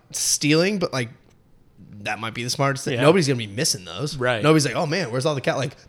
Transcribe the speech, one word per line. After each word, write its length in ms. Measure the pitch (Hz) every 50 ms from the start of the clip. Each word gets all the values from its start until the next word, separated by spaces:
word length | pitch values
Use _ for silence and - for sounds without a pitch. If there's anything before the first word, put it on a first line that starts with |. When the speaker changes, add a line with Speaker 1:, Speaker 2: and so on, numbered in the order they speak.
| _ _ -
Speaker 1:
stealing, 680 | - - - - - - 143 151 156 175 190 214 196
but, 140 | 175 - -
like, 160 | 131 123 113 - _ _ _ _ _ _ _ _ _ _ _ _ _ 95 - - 104 101
that 160 | 107 107 104
might 140 | 110 110 110
be 100 | 117 120
the 60 | 127
smartest 340 | - - 139 139 139 131 -
thing. 100 | 147 135
Speaker 2:
Yeah. 80 | 117 127
Speaker 1:
Nobody's 240 | 147 170 196 160 135
gonna 80 | 139 123
be 80 | 117
missing 380 | 104 98 107 151 165 - 101 90
those. 320 | 175 165 90 135 151 -
Speaker 2:
Right. 260 | 139 120 123 123 110 104
Speaker 1:
Nobody's 220 | 147 156 156 139
like, 100 | 135 113
"Oh 120 | 143 180
man, 240 | 151 156 196 180 113
where's 160 | 113 131 127
all 80 | 156 151
the 80 | 139 -
cat?" 160 | - 160 143
Like, 180 | 127 120 - - -